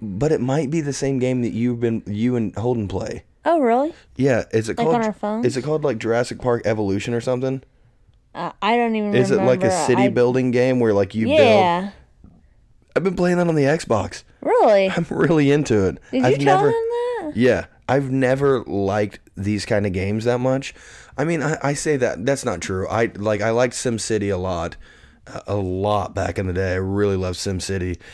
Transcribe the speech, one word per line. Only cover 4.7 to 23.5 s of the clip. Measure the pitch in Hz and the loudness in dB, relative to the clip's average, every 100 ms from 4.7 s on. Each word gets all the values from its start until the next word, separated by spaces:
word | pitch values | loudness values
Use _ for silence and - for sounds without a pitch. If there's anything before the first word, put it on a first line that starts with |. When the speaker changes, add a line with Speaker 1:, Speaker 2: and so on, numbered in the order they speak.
| 98 | -2
Speaker 2:
Like | 233 | 0
Speaker 1:
called, | 233 | 0
Speaker 2:
on | |
our | 220 | 0
phones? | - 208 220 240 | -4 -6 -2 -2
Speaker 1:
is | 127 | -2
it | |
called, | 139 151 | -2 -2
like, | 147 110 | -2 -2
Jurassic | 110 117 117 - | -2 0 -2 -4
Park | 127 120 | -2 0
Evolution | - 110 101 101 113 | 0 -2 0 -2 -2
or | 120 | -4
something? | 120 123 131 131 - _ _ _ _ _ _ | -2 -2 -2 -6 -10 _ _ _ _ _ _
Speaker 2:
Uh, | - 165 - | -12 -10 -4
I | 196 240 | 0 2
don't | 233 220 | 2 0
even | 208 | 0
Speaker 1:
Is | 120 127 | 2 2
it | 131 | 2
like | 123 127 | 2 2
a | 117 | 2
Speaker 2:
remember. | - 127 | 2 2
Speaker 1:
city | 123 | 4
Speaker 2:
I | 127 | 2
Speaker 1:
building | 123 120 127 127 | 2 2 2 2
game | 120 131 127 | 2 2 2
where, | 113 | 4
like, | 101 98 | 2 2
you | 110 226 | 0 2
build? | 311 | 4
Speaker 2:
Yeah. | 240 208 180 175 196 - - _ - - _ _ _ _ _ - | 6 6 4 0 -4 -12 -20 _ -20 -20 _ _ _ _ _ -4
Speaker 1:
I've | |
been | 180 180 | -2 0
playing | 175 175 | 0 2
that | 170 | 2
on | |
the | 156 | 2
Xbox. | 139 165 - 110 90 - - - | 2 2 0 -2 -2 -10 -20 -8
Speaker 2:
Really? | 285 480 294 202 190 | 0 4 6 6 4
Speaker 1:
I'm | 185 170 | 0 -2
really | - 165 160 139 | 0 2 4 4
into | 147 135 107 95 | 2 2 2 2
it. | 67 - | -2 -6
Speaker 2:
Did | 262 | 0
Speaker 1:
I've | 127 240 | 2 2
Speaker 2:
you | |
tell | 139 381 | 4 4
Speaker 1:
never, | 427 | 4
Speaker 2:
him | |
that? | 453 453 480 480 466 311 | 2 -2 -2 -4 -4 -6
Speaker 1:
Yeah, | 113 127 104 - _ - | 0 2 2 -2 _ -2
I've | 131 135 | -2 0
never | 131 127 135 139 127 | 0 2 2 2 2
liked | - 98 98 107 107 - _ - | 0 -2 0 0 -2 -6 _ -6
these | 98 104 - | -2 -2 0
kind | 107 104 | 0 0
of | |
games | 92 95 110 | -2 -2 -2
that | 117 123 | 0 0
much. | 131 131 - - - - - - | 0 -2 -4 -14 -20 -20 -14 -6
I | |
mean, | 156 165 | -2 -2
I, | 139 156 | -2 -4
I | 139 | -4
say | 143 160 143 | -4 -2 0
that, | 120 67 | 0 -2
that's | 120 139 | -2 -2
not | 123 87 | -2 -6
true. | - 95 90 | -4 -4 -2
I, | 107 117 - | -2 -2 -2
like, | 107 104 | -2 0
I | 110 | 0